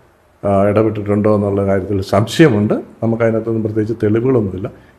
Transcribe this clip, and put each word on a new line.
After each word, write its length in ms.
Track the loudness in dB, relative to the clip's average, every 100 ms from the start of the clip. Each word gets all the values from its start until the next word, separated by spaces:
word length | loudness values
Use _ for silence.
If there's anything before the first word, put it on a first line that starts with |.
| _ _ _ _ -2
ആ, 220 | 2 2
ഇടപെട്ടിട്ടുണ്ടോ 680 | 2 0 -2 -2 0 2
എന്നുള്ള 320 | 2 0 0 0
കാര്യത്തിൽ 360 | -2 -2 -4
സംശയമുണ്ട്. 720 | 0 0 0 4 4 4 0
നമുക്കതിനകത്തൊന്നും 880 | -2 -6 -6 -4 0 0 0 -2 -4
പ്രത്യേകിച്ച് 420 | -2 -2 -4 -2
തെളിവുകളൊന്നുമില്ല. 680 | 0 0 2 0 0 -6 -10 -12 -20